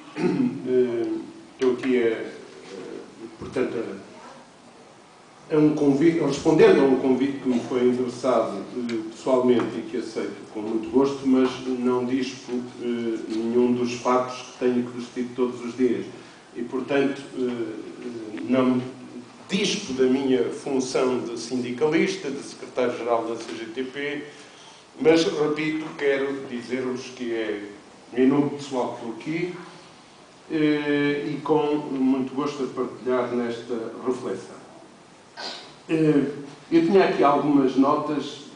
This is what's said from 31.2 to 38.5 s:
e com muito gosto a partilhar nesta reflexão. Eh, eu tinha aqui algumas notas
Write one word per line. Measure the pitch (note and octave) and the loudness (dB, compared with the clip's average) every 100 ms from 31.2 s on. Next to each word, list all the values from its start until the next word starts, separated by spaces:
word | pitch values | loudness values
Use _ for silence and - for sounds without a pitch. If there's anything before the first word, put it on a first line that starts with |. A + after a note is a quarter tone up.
| D#3 | -4
e | C#3 | -6
com | - D3+ D3 D3 - | 0 2 2 -2 -2
muito | C3+ C3 C3+ B2 | 0 2 2 0
gosto | B2+ D3 - | -2 -4 -4
a | A#2 | -6
partilhar | B2+ A#2+ - B2+ B2 A#2+ | -4 -6 -4 -2 0 0
nesta | B2 A#2 - - A#2 A2 A#2+ A#2+ | -2 -2 -6 -6 -6 -6 -6 -4
reflexão. | B2+ A#2+ - - - - - - - - - - - - - - - - | -4 -4 -8 -10 -18 -20 -20 -20 -20 -20 -20 -20 -14 -14 -14 -18 -20 -2
Eh, | D#3+ D#3 C#3+ C3 - - - - | 2 6 4 2 -4 -12 -16 2
eu | E3 E3 | 4 6
tinha | G3 | 6
aqui | F3 - | 6 4
algumas | C#3+ C#3+ D3 C#3 B2+ B2 | 4 4 4 4 6 4
notas | C#3 D3+ D3+ C#3+ - - - | 4 4 0 -4 -6 -12 -16